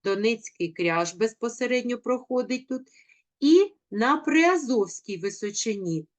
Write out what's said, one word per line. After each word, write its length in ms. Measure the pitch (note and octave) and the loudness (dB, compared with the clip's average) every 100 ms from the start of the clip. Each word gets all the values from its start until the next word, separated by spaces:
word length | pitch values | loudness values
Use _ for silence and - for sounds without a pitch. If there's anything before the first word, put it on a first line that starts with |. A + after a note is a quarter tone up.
Донецький 680 | G3 G3 G#3+ A3+ - _ E3+ | -2 0 0 -2 -8 _ -8
кряж 420 | E3 E3+ E3 E3+ | -2 0 0 -2
безпосередньо 840 | F3 A3 - A#3 A#3+ B3 B3 A#3+ A#3+ | -2 -4 -2 -8 -4 -2 0 -2 -6
проходить 680 | - B3 - B3+ G3+ B3+ - | -2 -4 -2 -4 -2 -6 -6
тут, 140 | B3+ - _ _ _ _ _ | -10 -10 _ _ _ _ _
і 340 | C#4 F4 G4+ _ _ | 6 6 6 _ _
на 260 | G3+ A#3+ D4+ | -2 0 0
Приазовській 1000 | D4+ D4+ E4+ F4+ C4 B3 F#3+ - - F#3+ | 2 4 4 2 0 0 0 -6 -10 -6
височині. 880 | G3 G3+ G#3 G#3 A3+ G3+ F3+ D#3+ D#3 | -6 -6 -8 -4 -4 -4 -4 -4 -6